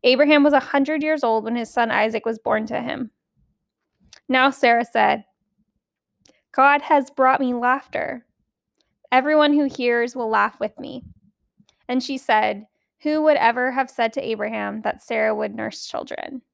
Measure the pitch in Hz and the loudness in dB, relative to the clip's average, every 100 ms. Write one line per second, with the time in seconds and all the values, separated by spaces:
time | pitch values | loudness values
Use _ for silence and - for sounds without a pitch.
0 | 254 254 294 302 285 285 - 285 277 311 | 4 4 6 6 6 4 2 0 0 -2
1 | 302 311 247 220 220 240 226 - 233 - | -2 -2 0 -2 -2 -6 -4 -2 0 0
2 | 220 226 226 220 - 220 220 240 240 - | 0 -2 -6 -6 -2 -2 -2 -6 -6 -8
3 | 233 _ _ _ _ _ _ _ _ _ | -10 _ _ _ _ _ _ _ _ _
4 | _ - _ 262 262 269 247 233 233 233 | _ -20 _ 2 2 2 2 2 0 0
5 | 202 226 - _ _ _ _ _ _ _ | 2 0 -6 _ _ _ _ _ _ _
6 | _ _ _ _ _ - 269 285 285 294 | _ _ _ _ _ 2 4 4 2 2
7 | 262 - 262 269 262 247 240 262 - - | 2 0 2 2 -2 -2 0 -2 -4 -8
8 | - 247 _ _ _ _ _ _ _ _ | -8 -10 _ _ _ _ _ _ _ _
9 | _ 254 277 311 294 294 277 - 240 240 | _ 0 2 2 4 2 0 -2 -2 0
10 | 240 254 226 220 208 - 208 - - 254 | -2 -6 -2 0 0 -2 -8 -8 -16 -16
11 | - - _ _ _ _ _ _ - 254 | -18 -20 _ _ _ _ _ _ -4 -4
12 | 254 269 - 214 214 208 214 _ _ _ | -4 -8 2 2 2 -4 -12 _ _ _
13 | 302 302 311 294 233 240 254 254 262 - | -2 2 4 4 2 2 -2 -2 -4 -2
14 | 226 - - 220 208 220 208 214 220 220 | -2 -2 -6 -4 -4 -4 -6 -6 -6 -6
15 | - 226 220 214 214 220 220 - - - | -6 -2 0 0 -4 -6 -8 -8 -10 -10
16 | - - - 262 _ | -10 -12 -12 -14 _